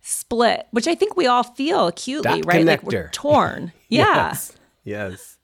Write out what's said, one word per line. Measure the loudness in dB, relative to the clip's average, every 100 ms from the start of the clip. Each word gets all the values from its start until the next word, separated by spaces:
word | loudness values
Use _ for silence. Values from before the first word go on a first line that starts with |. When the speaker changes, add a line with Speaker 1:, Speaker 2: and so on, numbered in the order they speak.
Speaker 1:
split, | -8 -8 -4 2 2 2 -2
which | -2 -2
I |
think | 0 0 2
we | 2
all | 2
feel | 0 -4 -2 0 0
acutely, | -2 -8 -4 -2 -2
Speaker 2:
Dot | 2
Speaker 1:
right? | 4 4
Like, | 2
we're | -2 -6 -6
Speaker 2:
connector. |
Speaker 1:
torn. | -6 2 4 2 -4 -12 -14
Speaker 2:
<laughs> | _
Speaker 1:
Yeah. | 2 4 2 0
Speaker 2:
Yes. | -6 -12 -16 _ _
Yes. | -12 -8 -8 -10 -18 -20